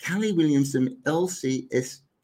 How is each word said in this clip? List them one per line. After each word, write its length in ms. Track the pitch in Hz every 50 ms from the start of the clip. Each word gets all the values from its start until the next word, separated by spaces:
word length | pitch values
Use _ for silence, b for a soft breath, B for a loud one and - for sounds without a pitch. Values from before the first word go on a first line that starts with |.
| -
Callie 280 | 156 175 202 220 214
Williamson, 640 | 190 165 160 151 143 139 139 139 139 131 131 127 - - -
L 220 | 147 156 165 180
C 400 | 180 - - - 135 131 123 - -
S 300 | 113 127 127 - - - _ _ _ _